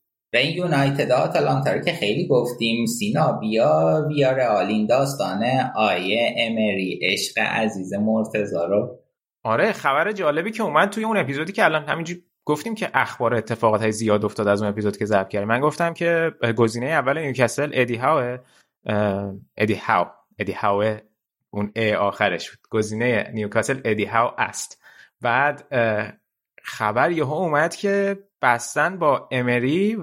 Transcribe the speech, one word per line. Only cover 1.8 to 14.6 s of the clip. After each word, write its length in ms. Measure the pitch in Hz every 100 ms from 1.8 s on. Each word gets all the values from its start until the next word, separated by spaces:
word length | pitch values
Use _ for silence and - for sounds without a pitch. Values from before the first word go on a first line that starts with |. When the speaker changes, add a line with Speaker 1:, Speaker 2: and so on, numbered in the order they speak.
| -
Speaker 1:
خیلی 340 | 170 101 123 -
گفتیم، 580 | 127 120 - 117 117 117
سینا، 460 | - 104 165 147
بیا 760 | 107 107 110 135 156 160 156 147
ویارئال، 560 | 147 131 131 123 104 95
این 220 | 107 107
داستان 560 | 123 139 - 95 95 120 131 127 107
آیه 600 | 107 90 92 110 117 -
امری، 640 | 117 113 107 95 92 87
عشق 360 | 87 98 - -
عزیز 540 | 104 110 110 98 90
مرتضی 640 | 98 107 110 107 107 98 87 85
رو. 300 | 101 135 - _ _ _ _
Speaker 2:
آره، 280 | 117 117 208
خبر 400 | - 143 139 180
جالبی 400 | 202 160 147 196
که 120 | 220
اومد 260 | 202 147 202
توی 140 | 220
اون 140 | 220 208
اپیزودی 340 | 135 135 160
که 140 | 202 180
الان 180 | 156
همینجوری 400 | 147 151 165 175 _ _ -
گفتیم 300 | 151 233 156
که 140 | 139
اخبار 400 | 135 113 - 117
اتفاقات‌های 580 | 117 - 113 113 107 110
زیاد 340 | 107 110 104 104
افتاد 220 | - 104
از 140 | 101